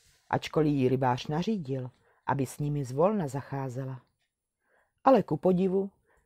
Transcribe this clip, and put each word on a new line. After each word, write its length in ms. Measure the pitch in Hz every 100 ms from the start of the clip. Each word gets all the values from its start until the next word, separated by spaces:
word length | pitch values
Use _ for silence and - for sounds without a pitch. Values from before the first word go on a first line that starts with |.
| _ _ -
ačkoliv 440 | 131 - 160 151
jí 160 | 143 127
rybář 380 | 127 131 123 -
nařídil, 640 | 151 190 214 131 135 123 - _ _ -
aby 200 | 139 127
s 140 | -
nimi 260 | 147 147 127
zvolna 420 | 131 185 214 147
zacházela. 720 | 131 - 139 135 123 131 127 _ _ _ _ _ _ _ _ _ _
Ale 200 | 262 247
ku 140 | - 151
podivu, 540 | 185 180 190 190 196 - _ _